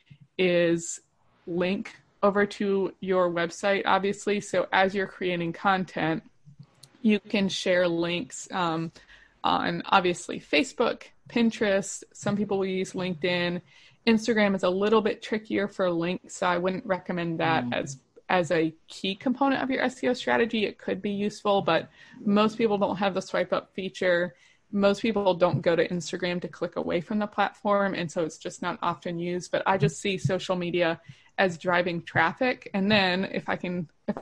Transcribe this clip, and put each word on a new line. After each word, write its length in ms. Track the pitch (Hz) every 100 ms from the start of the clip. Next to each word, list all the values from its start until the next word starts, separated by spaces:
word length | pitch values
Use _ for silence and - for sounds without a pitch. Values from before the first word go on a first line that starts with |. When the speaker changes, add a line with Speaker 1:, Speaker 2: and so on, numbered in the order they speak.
| _ - - -
Speaker 1:
is 640 | 185 175 170 170 170 - _ _ _ _ -
link 480 | 175 180 196 - - _ _
over 240 | 202 196
to 480 | 202 - 208 196 190 -
your 320 | 185 185 180
website, 520 | 170 170 - 202 196 -
obviously. 540 | 190 196 202 - 208
So 260 | 202 185 175
as 200 | 196 190
you're 140 | 196 190
creating 460 | - 185 175 170
content, 720 | 165 202 190 185 - 160 160 - _ - - - _ - _
you 160 | 220 208
can 280 | - 208 190
share 360 | - 196 180 180
links, 640 | 170 170 175 - - -
um, 400 | 190 175 160 165 - - - _ _
on 380 | - 175 - 170 -
obviously 540 | 196 180 175 - -
Facebook, 640 | - 294 277 - 233 - - _ -
Pinterest. 760 | 240 226 - 214 196 196 - -
Some 200 | - 214
people 240 | 202 - 196
will 80 | -
use 260 | 185 185
LinkedIn. 640 | - 185 165 180 175 175 175 - - - _ -
Instagram 480 | 226 220 214 208 196
is 60 |
a 80 | 185
little 320 | 185 202 220
bit 180 | 208 -
trickier 460 | - 214 214 208 202
for 220 | - 185
links, 440 | 170 170 185 - -
so 100 | 185
I 100 | 175
wouldn't 300 | 185 185 214
recommend 540 | 185 - 180 170 165
that 240 | 165 160
Speaker 2:
Mm. 100 | 123
Speaker 1:
as, 240 | - - 135 _ - -
as 200 | 185 170
a 240 | 170 160 160 -
key 260 | - 190
component 480 | 196 269 247 277 269
of 80 | 262
your 120 | 262
S 200 | 254 -
E 60 | 262
O 60 |
strategy. 500 | 247 - 240 233 226
It 140 | 196 -
could 240 | - 190
be 80 | 208
useful, 500 | 202 208 208 208 202
but 300 | 185 165 - - - -
most 320 | - 202 214 214
people 220 | 226 202
don't 180 | 190 185
have 160 | 196
the 80 | 185
swipe 320 | - 185 175
up 220 | 180 -
feature. 600 | - 190 - 185 175 175 - _ _ _
Most 300 | 202 202 202
people 320 | 226 214 202
don't 260 | 175 175 175
go 160 | 180 165
to 100 | -
Instagram 520 | 180 - 180 180 175
to 80 | 175
click 280 | - 180 -
away 260 | 165 170
from 160 | 170 214
the 80 | 208
platform, 680 | - 196 - 214 202 196
and 160 | - 170
so 140 | -
it's 140 | 160 -
just 240 | 175 -
not 160 | 180 -
often 360 | 175 170 185 170
used. 340 | 175 180 175
But 100 | - -
I 100 | 190
just 240 | 190 -
see 160 | 202 190
social 400 | - 185 - 185
media 440 | 175 175 170 165 - - _ -
as 220 | 196 165
driving 420 | 180 175 175 170
traffic. 680 | - 170 165 - 254 247 -
And 160 | 196 196
then 340 | 214 190 180 190
if 220 | - -
I 80 | 190
can, 320 | 180 180 165 _ -
if 100 | 208